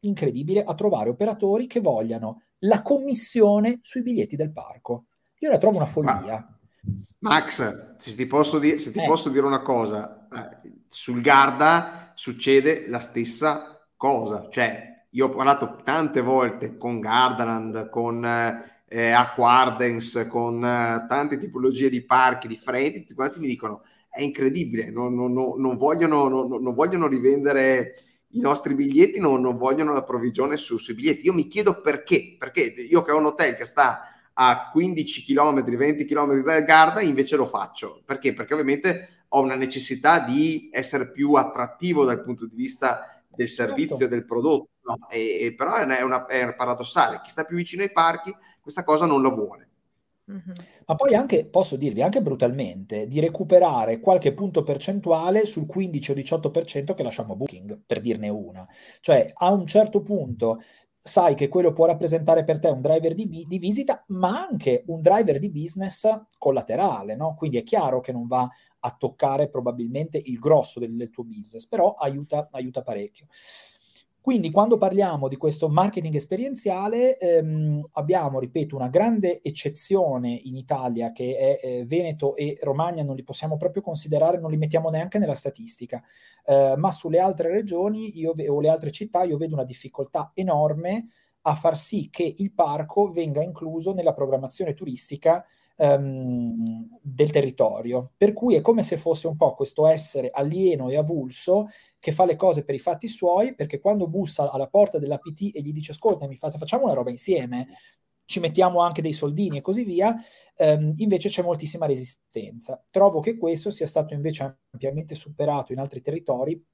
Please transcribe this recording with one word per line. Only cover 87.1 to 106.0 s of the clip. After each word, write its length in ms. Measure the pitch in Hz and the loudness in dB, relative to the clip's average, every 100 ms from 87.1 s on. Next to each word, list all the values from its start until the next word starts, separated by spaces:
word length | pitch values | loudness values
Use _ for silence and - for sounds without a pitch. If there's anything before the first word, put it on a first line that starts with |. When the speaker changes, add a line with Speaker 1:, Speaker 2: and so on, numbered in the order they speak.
| 165 | 2
Speaker 1:
altre 300 | 185 165 165 | 2 0 -2
regioni 680 | 196 214 175 196 214 220 170 | -2 -2 -2 -2 -2 -8 -6
io 160 | 160 | -2
ve-, 140 | 160 147 | 0 0
o 100 | 143 | 2
le 80 | 151 | 2
altre 220 | 160 151 | 2 -2
città 320 | - 220 180 | -8 -4 0
io 140 | 180 147 | 0 0
vedo 160 | 165 | -2
una 100 | 151 | -4
difficoltà 680 | 127 127 135 - 135 160 160 | -6 -10 -14 -10 -6 -6 -6
enorme 760 | - 190 151 151 151 170 214 226 _ _ _ | -4 0 2 2 0 -4 -6 -6 _ _ _
a 120 | 156 | -2
far 240 | 156 170 156 | 2 2 0
sì 320 | - 202 147 | -4 -4 -6
che 240 | - 170 - | -4 -4 -2
il 160 | 196 | -6
parco 580 | - 160 147 151 - 202 | 0 0 0 -2 0 0
venga 320 | 170 160 143 | 0 -2 -2
incluso 520 | 170 165 160 160 170 | -4 -6 -8 -6 -4
nella 180 | 190 165 | 0 0
programmazione 640 | 143 139 135 135 - 180 | 0 -2 -2 -4 -6 -6
turistica, 680 | 147 175 123 - 143 160 175 - _ _ _ | -6 -8 -8 -8 -2 2 2 -2 _ _ _
ehm, 1080 | 151 139 139 131 127 123 117 113 113 113 113 - | 4 4 0 -6 -4 -2 -4 -4 -6 -6 -12 -16
del 300 | 143 127 151 | -14 0 2
territorio. 800 | 151 139 - 113 104 117 123 131 _ | 2 0 0 0 0 -4 -4 -6 _
Per 160 | 202 | 2
cui 240 | 214 247 170 | 2 2 4
è 40 | |
come 220 | 156 233 | 4 2
se 140 | 165 165 | 2 -2
fosse 300 | 165 156 165 | 0 -2 -2
un 80 | 156 | 2
po' 180 | 214 | 2
questo 320 | - 139 - 156 | 2 -4 2 4
essere 440 | 160 156 139 127 | 4 0 -4 -4
alieno 560 | 139 143 170 190 151 127 | -4 -4 2 2 2 -2
e 80 | 143 | -2
avulso 720 | 151 165 127 - - 190 214 - _ _ | 0 -2 -4 -6 0 0 0 -12 _ _
che 140 | - | -6
fa 120 | 156 | 2
le 120 | 185 156 | 2 4
cose 280 | 190 151 | 2 2
per 100 | 147 | -2
i 40 | 139 | -4
fatti 300 | - 151 226 | -4 -4 -6
suoi, 460 | - 180 180 247 | -2 2 2 0
perché 260 | 254 151 143 | -2 -8 -2
quando 280 | 196 208 170 | 0 0 -2
bussa 420 | 175 170 - 143 | -4 -4 -2 -4
alla 180 | 135 135 | -2 0
porta 300 | 202 202 160 | 4 4 2
dell'A 200 | 143 143 | -4 -6
P 140 | 165 | -8
T 180 | 156 202 | -8 -8
e 80 | 156 | -6
gli 100 | 143 | -8
dice: 200 | 151 156 | -10 -10
"Ascolta, 340 | 151 | -2